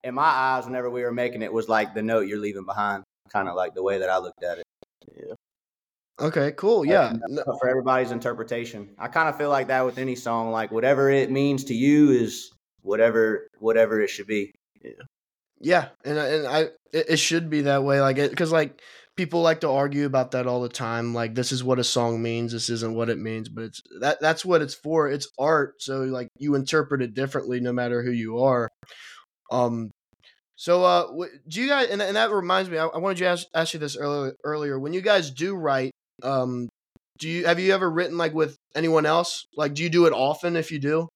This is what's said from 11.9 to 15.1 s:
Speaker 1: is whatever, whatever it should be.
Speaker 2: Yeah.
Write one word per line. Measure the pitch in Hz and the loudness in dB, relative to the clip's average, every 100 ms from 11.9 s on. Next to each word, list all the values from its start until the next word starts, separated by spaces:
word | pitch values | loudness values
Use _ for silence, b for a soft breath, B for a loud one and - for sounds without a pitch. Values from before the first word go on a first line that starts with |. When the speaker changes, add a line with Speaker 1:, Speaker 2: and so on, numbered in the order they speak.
| 147 147 | 8 8
Speaker 1:
is | 123 117 - - _ _ _ | 6 2 -4 -14 _ _ _
whatever, | 95 107 113 113 110 107 - _ | -4 2 4 4 2 0 -6 _
whatever | 110 113 110 107 | 2 4 4 4
it | 101 | 0
should | - 101 | -4 -4
be. | 107 98 _ _ _ | -4 -4 _ _ _
Speaker 2:
Yeah. | - 52 - | -20 -20 -20